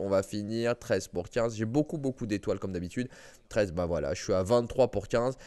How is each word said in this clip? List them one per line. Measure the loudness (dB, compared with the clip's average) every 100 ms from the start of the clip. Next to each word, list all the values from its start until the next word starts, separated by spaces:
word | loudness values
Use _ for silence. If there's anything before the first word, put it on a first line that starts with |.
On | 4
va | 2
finir. | 2 -4 -4 0 0 0
Treize | 0 0 0
pour | -6 -4
quinze. | 0 0
J'ai | 0
beaucoup, | 0 2 0 0
beaucoup | -4 -4 -2
d'étoiles | -2 0 -2
comme | -2
d'habitude. | -4 -4 -4 -6 -8 -20 -20 -4
Treize, | 0 0
bah | 0 0
voilà, | 0 0
je | -4
suis | 0
à | 0
vingt-trois | 4 2 2 2 2
pour | 2 -2
quinze. | 0 0 -4